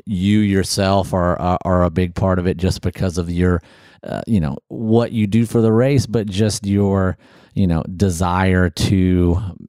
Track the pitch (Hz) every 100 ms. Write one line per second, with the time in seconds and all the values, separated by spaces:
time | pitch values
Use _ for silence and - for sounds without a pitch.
0 | - 92 98 107 104 98 90 - 95 98
1 | 92 95 87 - 90 90 95 90 87 82
2 | 87 - 95 92 90 87 92 - 92 -
3 | 95 85 87 87 90 87 - - - _
4 | - - - 104 73 73 - 117 110 113
5 | 120 113 104 113 117 117 110 110 135 139
6 | - 113 104 95 107 - 101 101 98 98
7 | 92 - _ - _ - 90 80 - 90
8 | 101 82 90 90 95 92 90 - - 95
9 | 92 90 87 85 95 -